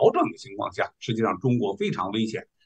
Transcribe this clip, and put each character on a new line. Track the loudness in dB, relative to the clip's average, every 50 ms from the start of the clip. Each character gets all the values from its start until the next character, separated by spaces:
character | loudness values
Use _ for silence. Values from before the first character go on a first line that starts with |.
| 6 6 6
整 | 4 2 0
的 | -2
情 | -6 -14 -12 -8
况 | -6 -6 -4 -4
下， | -4 -4 -4 -6 _
实 | -6 -4 -2
际 | 0
上 | 0 0 0 0
中 | 0 2 2
国 | 2 2 0 -2
非 | -2 -2 -2
常 | -2 -2 -2 -2
危 | -2 -2 -2
险。 | -2 -4 -6 -10 -12 _ _ _